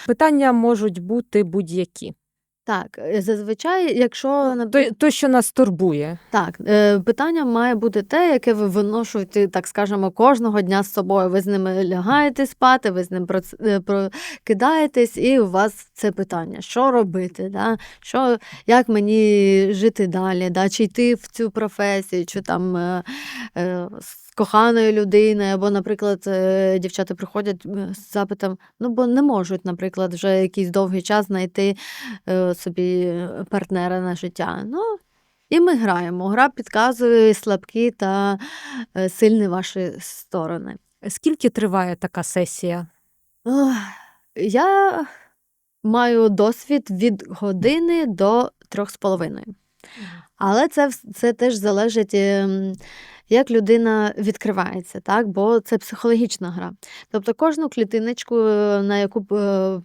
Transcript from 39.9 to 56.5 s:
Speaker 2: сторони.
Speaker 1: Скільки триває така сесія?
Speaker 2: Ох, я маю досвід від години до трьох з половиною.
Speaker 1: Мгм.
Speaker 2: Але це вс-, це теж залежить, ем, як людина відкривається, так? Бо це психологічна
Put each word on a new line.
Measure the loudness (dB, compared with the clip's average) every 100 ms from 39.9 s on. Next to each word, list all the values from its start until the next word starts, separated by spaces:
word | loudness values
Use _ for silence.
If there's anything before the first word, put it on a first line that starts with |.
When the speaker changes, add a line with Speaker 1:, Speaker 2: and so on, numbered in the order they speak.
| -8
Speaker 2:
сторони. | -16 -18 -10 -6 -6 -8 -10 -16 _ _ -14
Speaker 1:
Скільки | -4 -2 0 -2
триває | 0 -2 -2 -4 -6
така | -8 -8
сесія? | -4 -2 -4 -4 -6 -6 -10 _ _ _ _ _ -2
Speaker 2:
Ох, | 0 2 0 -6 -16 -20 _ _ -6
я | -4 0 0 2 2 0 -6 -12 _ _ _ _ _ _
маю | -2 0 2 4 4
досвід | 4 0 0 -2 -2 -2
від | -2 0 -2 -8
години | -8 -4 0 2 2 2 0 0
до | 0 2 2 0 _ -12
трьох | -8 -8
з | -4
половиною. | -2 -2 -4 -8 -14
Speaker 1:
Мгм. | -20 _ _ -20 -20 -20 -20 -18 -4
Speaker 2:
Але | 0 2 2
це | 2 0
вс-, | -2 -14
це | -4 -2
теж | 0 0 0
залежить, | 0 0 0 0 0
ем, | 2 2 2 0 -2 -4 -8 -14 -20 -20 -12 2
як | 2 4
людина | 2 4 4 4 2 0 -2
відкривається, | -4 -2 -4 -2 -4 -6 -12 -10
так? | -2 0 0
Бо | 0 2 2
це | 0 -4
психологічна | -4 -4 0 2 0 -4 -8